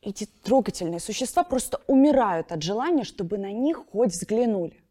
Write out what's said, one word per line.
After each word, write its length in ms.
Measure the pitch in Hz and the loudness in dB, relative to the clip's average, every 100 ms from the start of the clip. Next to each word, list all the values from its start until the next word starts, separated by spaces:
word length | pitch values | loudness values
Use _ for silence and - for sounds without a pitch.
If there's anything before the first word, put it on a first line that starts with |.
Эти 240 | - 196 208 | -10 -10 -12
трогательные 720 | _ - 262 202 - 170 170 | _ 2 2 2 -4 -6 -6
существа 440 | - 208 262 - | -8 -6 -2 -2
просто 380 | 349 254 - - - | 0 -2 -4 -8 2
умирают 640 | 269 285 269 214 170 165 | 6 6 6 2 0 -4
от 120 | 170 | -6
желания, 400 | 160 208 294 320 | -4 -2 0 -2
чтобы 340 | 190 - 175 202 | -2 -8 -6 -6
на 140 | 196 | -6
них 340 | 208 277 330 - | -2 -2 -2 -6
хоть 200 | 196 240 | 0 0
взглянули. 720 | - - 220 240 202 165 - _ | 0 -2 0 2 0 -4 -8 _